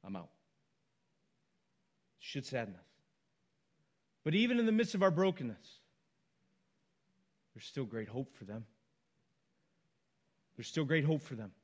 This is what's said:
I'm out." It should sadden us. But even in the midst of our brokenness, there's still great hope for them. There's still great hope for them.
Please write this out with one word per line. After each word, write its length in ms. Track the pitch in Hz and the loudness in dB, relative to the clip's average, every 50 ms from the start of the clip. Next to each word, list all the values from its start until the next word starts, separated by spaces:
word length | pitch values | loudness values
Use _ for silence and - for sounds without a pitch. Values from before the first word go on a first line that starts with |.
| - | -10
I'm 120 | 98 98 | -8 -10
out." 140 | 92 85 - _ _ _ _ _ _ _ _ _ _ _ _ _ _ _ _ _ _ _ _ _ _ _ _ _ _ _ _ _ _ _ _ _ _ _ _ _ _ | -10 -10 -12 _ _ _ _ _ _ _ _ _ _ _ _ _ _ _ _ _ _ _ _ _ _ _ _ _ _ _ _ _ _ _ _ _ _ _ _ _ _
It 60 | - | -16
should 200 | - - 143 127 | -10 -8 -8 -8
sadden 300 | - 135 127 113 101 92 | -4 -6 -6 -6 -6 -10
us. 120 | 87 - _ _ _ _ _ _ _ _ _ _ _ _ _ _ _ _ _ _ _ _ _ _ _ _ _ _ _ _ | -16 -20 _ _ _ _ _ _ _ _ _ _ _ _ _ _ _ _ _ _ _ _ _ _ _ _ _ _ _ _
But 120 | 156 156 | 2 4
even 240 | 202 226 247 247 240 | 4 4 4 4 4
in 60 | 233 | 4
the 60 | 220 | 4
midst 240 | 220 220 233 - - | 4 4 2 2 2
of 60 | 196 | 4
our 100 | 190 190 | 4 4
brokenness, 680 | 165 156 190 190 180 - 139 120 107 - - - - - _ _ _ _ _ _ _ _ _ _ _ _ _ _ _ _ _ _ _ _ _ _ _ _ _ _ _ _ _ _ _ _ _ _ _ | 6 6 4 2 2 0 -6 -8 -8 -10 -16 -20 -20 -20 _ _ _ _ _ _ _ _ _ _ _ _ _ _ _ _ _ _ _ _ _ _ _ _ _ _ _ _ _ _ _ _ _ _ _
there's 120 | 117 - | -18 -18
still 200 | - - 139 131 | -10 -6 -6 -6
great 240 | 107 110 113 110 101 | -4 -4 -6 -8 -6
hope 260 | 110 127 135 - - | -6 -6 -6 -8 -10
for 80 | - - | -18 -14
them. 220 | 95 104 113 113 - _ _ _ _ _ _ _ _ _ _ _ _ _ _ _ _ _ _ _ _ _ _ _ _ _ _ _ _ _ _ _ _ _ _ _ _ _ | -12 -10 -12 -12 -14 _ _ _ _ _ _ _ _ _ _ _ _ _ _ _ _ _ _ _ _ _ _ _ _ _ _ _ _ _ _ _ _ _ _ _ _ _
There's 120 | - 113 | -12 -12
still 180 | - - 160 156 | -4 -2 -2 0
great 200 | 135 160 160 143 | 2 2 2 4
hope 160 | 156 156 147 | 4 2 0
for 140 | 151 - 131 | -2 -8 -10
them. 180 | 110 107 101 - _ | -10 -10 -12 -14 _